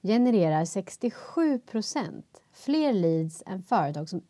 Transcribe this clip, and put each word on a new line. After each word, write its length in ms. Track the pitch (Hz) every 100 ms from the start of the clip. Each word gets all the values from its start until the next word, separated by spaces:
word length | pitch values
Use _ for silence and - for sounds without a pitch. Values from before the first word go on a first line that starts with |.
genererar 600 | 185 226 247 226 165 156
sextiosju 920 | 165 202 185 - 240 - - - 320 254
procent 840 | - 220 208 302 196 - - - _
fler 400 | - - 302 302
leads 500 | 214 170 165 160 - -
än 160 | 190
företag 460 | 180 226 143 147 156
som 140 | 180